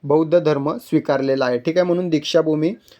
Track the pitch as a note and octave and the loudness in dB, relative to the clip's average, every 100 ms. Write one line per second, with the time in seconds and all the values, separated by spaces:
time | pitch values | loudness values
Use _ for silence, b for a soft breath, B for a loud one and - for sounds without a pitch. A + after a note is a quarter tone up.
0 | C#3+ D3+ D#3+ F3 D#3 D3+ C#3+ - - D3+ | 0 0 2 2 2 0 -2 -6 -2 -2
1 | D3+ C3+ C3+ C3+ B2+ B2 E3 E3+ F3+ F3 | 0 0 0 0 0 -2 -2 0 0 0
2 | F3+ D3+ - E3+ D#3+ D3+ D#3+ A#3 b | 0 -2 0 0 2 0 -2 -4 b